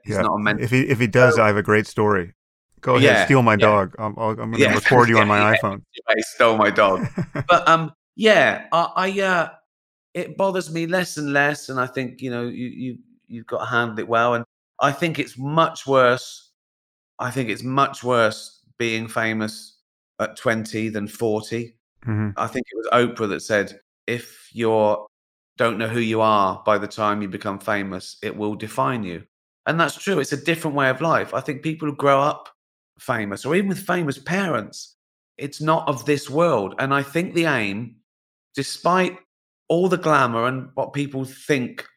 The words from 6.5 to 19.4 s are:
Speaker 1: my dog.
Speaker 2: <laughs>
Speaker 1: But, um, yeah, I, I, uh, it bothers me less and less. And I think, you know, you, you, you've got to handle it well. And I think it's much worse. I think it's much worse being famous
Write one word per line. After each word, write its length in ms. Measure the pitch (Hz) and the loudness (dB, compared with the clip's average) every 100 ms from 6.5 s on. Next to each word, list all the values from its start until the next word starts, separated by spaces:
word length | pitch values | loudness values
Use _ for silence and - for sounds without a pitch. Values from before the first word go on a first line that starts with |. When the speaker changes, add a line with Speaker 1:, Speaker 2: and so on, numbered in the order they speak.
| 110 | 4
Speaker 1:
my 120 | 104 | 4
dog. 380 | 104 104 95 233 - - | 4 4 2 -2 -6 -6
Speaker 2:
<laughs> 200 | 147 - | -4 2
Speaker 1:
But, 200 | 175 - | 4 6
um, 260 | 165 156 - _ - | 4 2 -10 _ 0
yeah, 480 | 214 190 123 101 - | 4 6 4 2 0
I, 180 | 165 170 180 | 0 0 -2
I, 260 | 190 196 | -2 0
uh, 280 | 190 180 156 - _ _ _ _ _ | 0 0 -2 -8 _ _ _ _ _
it 240 | 170 170 156 | -10 -8 -2
bothers 320 | 196 185 156 | -2 -2 -4
me 140 | 165 165 | -6 -2
less 320 | 185 175 - | -2 -4 -6
and 140 | 147 | -2
less. 360 | 143 143 139 - | 0 0 -2 -6
And 100 | 135 | -6
I 80 | 127 | -4
think, 340 | - 123 123 | -4 -8 -8
you 80 | 131 | -8
know, 140 | 120 | -6
you, 240 | 120 120 123 | -6 -8 -10
you, 300 | - 127 120 _ _ - | -8 -10 -10 _ _ -18
you've 200 | 117 113 | -18 -8
got 120 | 120 | -8
to 60 | 113 | -2
handle 320 | 120 117 110 | -2 -2 -4
it 100 | 104 | -2
well. 280 | 113 120 120 | 2 2 0
And 100 | 120 _ _ - | -4 _ _ -2
I 100 | 139 | -2
think 260 | 139 170 151 | 0 -2 -4
it's 180 | - 123 | -8 -8
much 500 | 135 160 160 - 135 | -2 2 0 0 0
worse. 640 | 135 123 123 - - _ _ _ _ _ _ _ - | 4 4 2 -4 -18 _ _ _ _ _ _ _ -10
I 140 | 123 | -6
think 180 | 123 117 | -4 -4
it's 140 | 98 | -4
much 400 | 123 135 139 - | -4 0 0 -2
worse 560 | 123 120 110 - - _ _ - | 0 2 2 0 -12 _ _ -6
being 300 | 117 113 113 | -4 -4 -4
famous 720 | 120 110 110 | -4 -2 -2